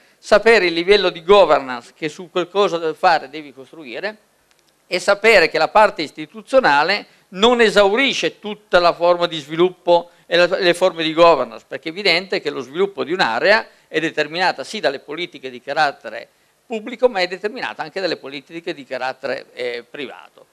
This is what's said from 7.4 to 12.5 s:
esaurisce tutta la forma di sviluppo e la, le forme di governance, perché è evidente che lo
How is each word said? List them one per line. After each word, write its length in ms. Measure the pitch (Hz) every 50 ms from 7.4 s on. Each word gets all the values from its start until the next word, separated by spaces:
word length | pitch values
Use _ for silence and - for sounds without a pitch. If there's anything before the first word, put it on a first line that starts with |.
| 208 240 247 233
esaurisce 800 | 233 214 165 208 202 196 208 247 277 254 170 - 175 156 - _
tutta 400 | - 208 208 - _ _ - 180
la 120 | 175 170
forma 340 | 156 - 170 175 175 175 175
di 120 | 165 160 156
sviluppo 720 | 139 147 160 160 175 180 180 - _ 175 175 170 170 - _ _ _
e 100 | - 175
la, 80 | 175 175
le 280 | 170 185 - 185 175 170
forme 300 | - 185 185 170 165 160
di 100 | 160 156
governance, 520 | 160 170 170 160 135 120 113 110 110 -
perché 220 | _ 139 131 - 123
è 20 |
evidente 480 | 160 196 208 190 165 175 190 190 208 170
che 100 | -
lo 120 | 147